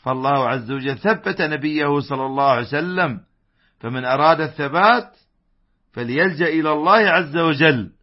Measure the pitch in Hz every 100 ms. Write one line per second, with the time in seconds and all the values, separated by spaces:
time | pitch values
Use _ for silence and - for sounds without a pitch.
0 | 131 131 135 139 127 135 113 135 131 135
1 | 202 214 202 190 156 151 151 151 147 143
2 | 135 135 135 135 139 120 120 147 175 180
3 | 165 104 - _ _ _ _ _ 117 127
4 | 127 139 156 160 156 - 143 156 208 240
5 | - _ _ _ _ _ _ _ _ -
6 | 120 135 190 151 165 160 156 151 165 214
7 | 202 170 160 160 165 139 160 131 92 _